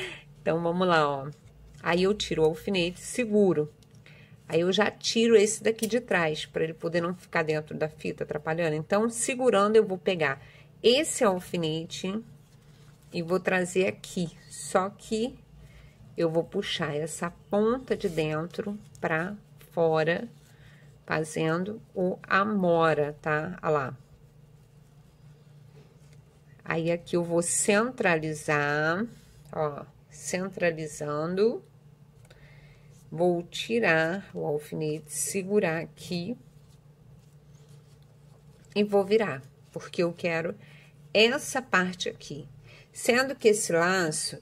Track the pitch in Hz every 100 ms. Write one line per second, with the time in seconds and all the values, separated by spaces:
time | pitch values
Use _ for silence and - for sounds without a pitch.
0 | 370 320 - - - 160 170 175 185 165
1 | 147 139 135 143 - - - - 165 175
2 | 190 208 - 156 156 170 - 190 170 175
3 | - - 233 208 196 151 151 - - -
4 | - - - - - 160 175 190 208 -
5 | - 233 226 226 208 - 214 220 220 233
6 | 240 190 165 156 - 170 160 165 170 170
7 | 170 180 - 170 156 156 156 156 156 156
8 | 180 151 151 156 156 160 170 151 156 202
9 | 226 233 - 254 254 196 202 220 208 185
10 | - 185 147 135 - - - - 214 254
11 | 320 - 226 185 - 180 160 160 170 -
12 | 185 208 - - - - - - - -
13 | - 175 165 180 180 185 180 185 190 208
14 | - - 160 - - - - 196 190 208
15 | - 220 240 - - - - - - -
16 | - - 165 165 156 190 202 - 156 147
17 | 156 - 175 - - 202 214 254 262 208
18 | 196 165 156 156 170 - - 208 - -
19 | 170 160 180 208 - - - - 165 160
20 | 156 175 233 - - - - - - -
21 | - 156 156 160 160 165 185 226 - -
22 | 185 - - 190 208 208 180 170 160 147
23 | 147 151 160 151 165 180 165 151 131 135
24 | - - - - - - - - - -
25 | - _ - - - - - - - -
26 | - - - - - - - 160 165 170
27 | - 175 170 170 170 - - 208 240 254
28 | 196 160 156 156 - 147 143 147 156 175
29 | 233 - - - - - 151 139 - -
30 | - - - 180 190 185 175 160 156 -
31 | 147 147 160 185 220 370 - - - -
32 | - - - - - - - - - -
33 | - 156 180 175 175 - - 226 208 160
34 | 160 196 202 175 160 147 - 165 156 156
35 | 156 - - 196 185 208 185 160 156 -
36 | - 180 175 254 - - - - - -
37 | - - - - - - - - - -
38 | - - - - - - - 202 208 202
39 | 190 220 196 135 127 - - 165 - -
40 | 175 170 175 165 165 - - - - -
41 | - 196 226 277 - 262 240 185 185 180
42 | - - - 139 - - - - - -
43 | - 240 269 277 226 208 - 170 170 190
44 | 165 156 - -